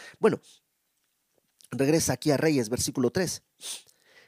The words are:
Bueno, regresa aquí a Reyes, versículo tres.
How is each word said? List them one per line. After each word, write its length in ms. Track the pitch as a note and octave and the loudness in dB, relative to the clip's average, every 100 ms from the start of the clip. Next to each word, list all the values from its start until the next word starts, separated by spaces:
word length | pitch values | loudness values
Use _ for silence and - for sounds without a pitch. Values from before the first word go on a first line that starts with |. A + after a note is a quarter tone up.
| - - | -20 0
Bueno, 220 | G#3+ B2+ - - _ _ _ _ _ _ _ _ _ _ _ | 0 0 -6 -20 _ _ _ _ _ _ _ _ _ _ _
regresa 420 | A#2+ C3+ D#3+ B2+ | -2 2 2 0
aquí 200 | B2+ D3+ | -2 0
a 40 | C3 | 2
Reyes, 320 | D#3 C#3+ G#2+ | 2 0 0
versículo 420 | A#2 - C#3 A#2+ | -4 -4 0 0
tres. 320 | F#3 F3 - _ _ - - - _ _ _ | 0 -2 -6 _ _ -16 -14 -18 _ _ _